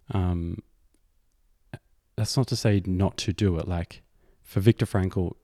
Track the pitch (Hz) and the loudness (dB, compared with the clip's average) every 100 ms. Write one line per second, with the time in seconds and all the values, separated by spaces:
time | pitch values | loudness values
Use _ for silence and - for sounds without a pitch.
0 | - 95 90 87 85 87 - _ _ _ | -6 -2 0 -2 -4 -8 -12 _ _ _
1 | _ _ _ _ _ _ _ - _ _ | _ _ _ _ _ _ _ -20 _ _
2 | _ - 107 - 127 117 113 101 92 90 | _ -6 -2 0 0 0 2 2 2 0
3 | 98 - - 90 101 82 80 87 82 - | 0 0 -6 0 0 0 -2 -4 -6 -12
4 | _ _ _ _ _ - 101 - 110 98 | _ _ _ _ _ 2 4 4 2 0
5 | 92 98 87 - | 0 -2 -4 -6